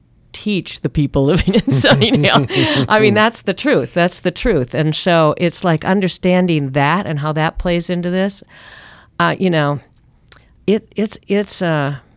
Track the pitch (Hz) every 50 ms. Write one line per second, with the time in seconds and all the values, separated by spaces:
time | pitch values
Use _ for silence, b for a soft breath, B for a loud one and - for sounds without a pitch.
0 | _ _ _ _ _ _ - - - 208 208 175 - - - - - 120 - 160
1 | 143 135 - 143 139 139 185 170 - 185 202 226 - - 139 135 - 302 254 143
2 | 214 262 - 160 147 196 - - - - - - - 311 294 - 131 - 214 214
3 | 214 208 208 208 214 233 226 - - - 185 - - 294 262 160 - - - 175
4 | 170 180 - - - 180 170 - - - 190 143 123 - - 131 151 156 151 -
5 | - 190 170 165 160 151 - - 175 170 - - - 180 160 151 - - 190 208
6 | 190 175 - - - 185 180 180 180 175 165 151 143 135 131 147 139 143 165 190
7 | - - 160 143 147 156 151 156 156 165 - - - 180 175 170 165 - 180 175
8 | 170 180 180 185 190 202 196 - B B B B B B B B B B B B
9 | B B _ - 170 165 151 - 185 185 170 156 147 147 147 131 - _ _ _
10 | _ _ _ _ _ _ - b b b b _ _ - 208 220 - _ _ -
11 | 214 214 - - _ - 196 202 208 - - - 190 170 160 151 139 139 143 135
12 | - _ _